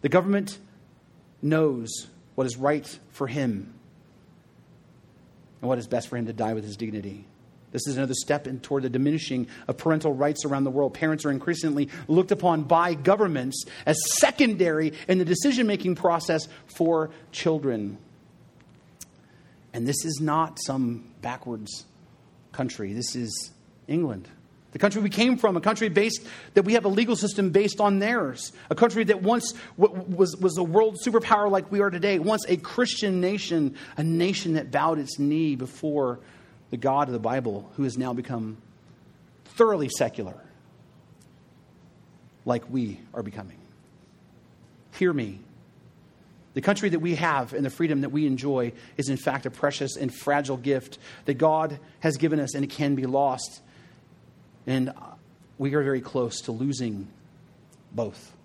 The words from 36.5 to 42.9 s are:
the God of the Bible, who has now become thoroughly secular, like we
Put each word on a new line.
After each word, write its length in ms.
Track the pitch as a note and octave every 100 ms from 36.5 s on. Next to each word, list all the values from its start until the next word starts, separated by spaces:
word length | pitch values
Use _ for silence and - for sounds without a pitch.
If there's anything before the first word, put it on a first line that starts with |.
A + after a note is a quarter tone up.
| - -
the 60 | B2
God 300 | C3+ C3+ C#3+
of 60 |
the 80 | A#2+
Bible, 500 | A2 C3 A#2+ G2+ - -
who 80 |
has 120 | C3+ A#2+
now 160 | C3
become 440 | B2 B2 B2 A2 A2 - - - - - - - _
thoroughly 440 | - - A3+ F#3+ C3+
secular, 460 | - A#2 - F#2+ - - - - - - - _ - - - _ - _ - - - - - - _
like 240 | - A#2+ -
we 300 | B2+ A2+